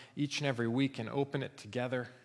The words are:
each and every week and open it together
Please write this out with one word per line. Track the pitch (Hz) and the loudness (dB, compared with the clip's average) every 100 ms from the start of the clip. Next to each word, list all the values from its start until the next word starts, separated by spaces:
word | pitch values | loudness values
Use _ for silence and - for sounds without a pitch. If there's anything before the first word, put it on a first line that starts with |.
| - - | -10 -2
each | 143 - | 0 2
and | 143 | 2
every | 120 117 | 2 2
week | 120 135 135 | 4 2 0
and | 113 | -2
open | 131 139 143 | 0 0 0
it | 131 - | -4 -8
together | 107 123 123 127 120 - | -6 -2 0 -2 -4 -10